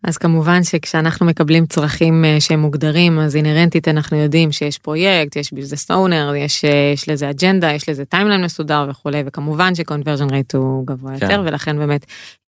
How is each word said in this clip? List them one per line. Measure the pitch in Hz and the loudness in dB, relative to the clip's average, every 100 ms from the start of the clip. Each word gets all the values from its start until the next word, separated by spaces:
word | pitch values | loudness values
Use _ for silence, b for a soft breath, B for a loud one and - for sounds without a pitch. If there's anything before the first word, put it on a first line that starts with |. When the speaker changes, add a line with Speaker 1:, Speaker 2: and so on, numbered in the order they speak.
Speaker 1:
אז | - 165 | -6 -2
כמובן | 170 165 156 175 | 2 2 4 2
שכשאנחנו | 175 165 - 165 160 160 170 | 2 -2 -2 0 0 2 0
מקבלים | 156 151 160 160 | 2 2 4 2
צרכים, | - 151 - 165 165 | 0 -2 0 2 4
אה, | 160 151 | 4 2
שהם | 147 156 | 2 2
מוגדרים, | 151 143 156 151 175 160 | 2 0 0 2 4 4
אז | 156 147 | 2 0
אינהרנטית | 151 151 170 165 156 | 2 4 4 2 0
אנחנו | 156 151 151 | 0 0 0
יודעים | 151 156 160 | 2 2 0
שיש | 143 147 143 | 0 -6 -6
פרויקט, | - 156 185 185 151 147 | -6 -2 2 2 0 -4
יש | 143 | -8
ביזנס | - 139 143 - | -8 -8 -8 -2
אונר, | 175 190 165 147 143 | 0 2 2 0 -2
יש, | 147 - | -2 -2
אה, | 151 143 143 | 0 2 2
יש | 143 - | 0 -4
לזה | 151 143 | -4 -4
אג'נדה, | 143 185 190 170 | 0 2 2 2
יש | 147 - | -2 -4
לזה | 143 | -8
טיימליין | 139 175 208 202 | -4 0 2 0
מסודר | 180 - 151 151 143 | -2 -4 -2 -2 -2
וכולי, | 135 156 147 139 | -6 -6 -4 -6
וכמובן | - 147 151 185 | -6 -6 0 0
ש-conversion | 175 165 151 143 147 143 | 0 -4 -4 -4 -2 0
rate | 139 131 135 | 0 0 -2
הוא | 131 135 131 | 0 -2 -4
גבוה | 131 135 135 | -8 -8 -4
Speaker 2:
כן. | - | 0
Speaker 1:
יותר, | 202 175 | 0 0
ולכן | 143 - 151 | -4 -4 -2
באמת | 147 147 - B B B _ | 0 -2 -4 B B B _